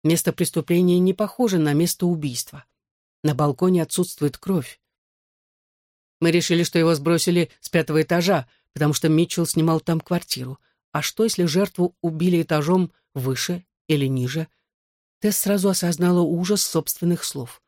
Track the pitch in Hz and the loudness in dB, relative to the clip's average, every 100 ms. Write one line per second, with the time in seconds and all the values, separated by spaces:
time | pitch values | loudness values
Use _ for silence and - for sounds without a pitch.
0 | 151 165 - - 170 170 - 175 180 180 | 2 0 -2 -2 -4 -4 0 2 4 4
1 | 185 185 208 - 240 185 156 147 175 - | 2 0 -4 0 0 2 2 2 0 0
2 | 180 165 147 120 - 139 _ _ _ _ | -2 -2 -4 -8 -12 -16 _ _ _ _
3 | _ _ 151 135 147 131 185 180 156 - | _ _ -2 0 -2 0 2 2 0 -2
4 | 180 - - - - 180 131 - _ _ | -4 -2 -4 -4 -4 -4 -4 -16 _ _
5 | _ _ _ _ _ _ _ _ _ _ | _ _ _ _ _ _ _ _ _ _
6 | _ _ 165 170 - 170 170 175 165 160 | _ _ 0 2 2 0 2 2 2 2
7 | 147 165 175 175 165 _ - 170 156 156 | 0 0 2 0 0 _ -4 -2 0 0
8 | 156 175 175 175 120 _ _ 139 151 147 | 2 0 2 0 -2 _ _ -2 0 0
9 | 160 156 170 - 165 - 160 160 - 160 | 2 2 2 -2 -2 0 0 0 0 -4
10 | - 175 - 135 127 139 _ _ _ 151 | -2 -6 -4 -10 -8 -14 _ _ _ -6
11 | - - 220 - 175 160 196 - 175 _ | -6 -2 -2 2 0 2 -2 -2 -2 _
12 | 170 160 180 175 165 151 147 185 175 _ | -6 0 2 2 2 0 2 0 0 _
13 | _ 135 127 127 - 175 _ _ - 151 | _ -6 -4 -4 -4 -6 _ _ -2 0
14 | 135 131 123 151 160 _ _ _ _ _ | 0 -2 -2 -4 -8 _ _ _ _ _
15 | _ _ 208 196 190 202 196 185 175 160 | _ _ -2 0 0 2 2 0 -2 0
16 | 180 180 165 170 180 208 - 160 156 - | 2 2 2 0 0 -2 0 -2 -4 -2
17 | 175 170 - 139 120 - | -2 -2 -4 -10 -12 -16